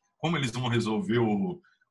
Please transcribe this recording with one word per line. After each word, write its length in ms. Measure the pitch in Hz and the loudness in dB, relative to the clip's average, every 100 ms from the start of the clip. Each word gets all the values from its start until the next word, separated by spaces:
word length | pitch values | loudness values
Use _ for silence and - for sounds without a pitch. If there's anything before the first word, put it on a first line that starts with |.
| _ _ | _ _
Como 180 | 156 165 | -2 0
eles 160 | 131 | -2
vão 160 | 127 123 | -2 0
resolver 520 | 117 104 110 92 120 | 0 0 -2 0 2
o, 420 | 110 104 92 87 _ _ _ | 2 2 -2 -4 _ _ _